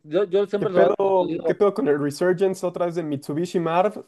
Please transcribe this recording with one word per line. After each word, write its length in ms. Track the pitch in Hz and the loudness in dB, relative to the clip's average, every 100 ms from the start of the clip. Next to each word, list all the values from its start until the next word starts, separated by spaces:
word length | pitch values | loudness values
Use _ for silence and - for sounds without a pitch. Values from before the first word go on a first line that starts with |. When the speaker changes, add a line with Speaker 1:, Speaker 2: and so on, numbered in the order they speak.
Speaker 1:
Yo, 220 | 151 160 202 | -4 -2 0
yo 180 | 190 | 0
Speaker 2:
¿Qué 60 | 202 | 0
Speaker 1:
siempre 200 | 208 214 | -2 0
lo 260 | 180 170 - | 2 2 2
Speaker 2:
pedo, 300 | 196 190 165 | 2 2 0
Speaker 1:
digo. 180 | 170 165 | -2 -2
Speaker 2:
qué 100 | 165 | 2
pedo 180 | 202 | 2
con 140 | 196 269 | 2 0
el 120 | 147 | 2
resurgence 680 | 143 143 180 175 190 190 180 | 0 0 0 2 0 0 -4
otra 200 | 175 175 | -4 -4
vez 100 | 170 | -4
de 80 | |
Mitsubishi 560 | 160 143 - 151 180 185 | -4 -6 -6 -4 -2 -2
Marv, 460 | 165 170 208 202 | 0 2 0 -2